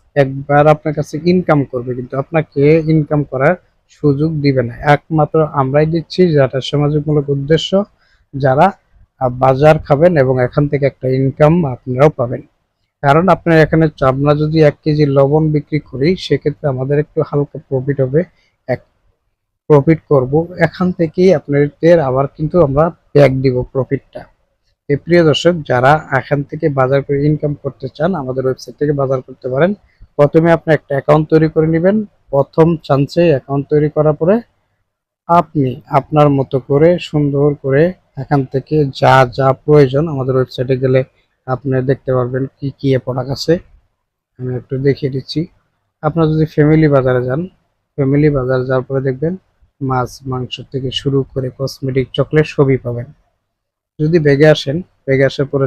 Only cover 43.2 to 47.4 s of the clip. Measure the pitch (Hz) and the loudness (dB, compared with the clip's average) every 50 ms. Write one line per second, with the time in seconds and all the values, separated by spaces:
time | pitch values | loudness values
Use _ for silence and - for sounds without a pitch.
43.2 | 123 135 131 - - - 165 190 - _ _ _ _ _ _ _ _ _ _ _ | -6 -8 -8 -6 -2 -2 -2 -2 -4 _ _ _ _ _ _ _ _ _ _ _
44.2 | _ _ _ - 123 127 127 123 120 _ 139 131 135 139 131 - 151 131 135 131 | _ _ _ -12 -10 -8 -8 -8 -8 _ -8 -2 0 0 0 0 -4 -6 -6 -8
45.2 | - - - 151 175 - _ _ _ _ _ _ _ _ _ _ - 151 147 165 | -10 -8 -8 -8 -8 -8 _ _ _ _ _ _ _ _ _ _ -6 -4 0 0
46.2 | 160 156 156 156 156 151 - - 147 151 156 160 156 151 143 135 127 131 127 123 | 0 0 2 0 -2 0 0 2 2 4 4 4 4 4 2 2 2 0 0 -2
47.2 | 123 127 127 156 | -2 -2 -4 -6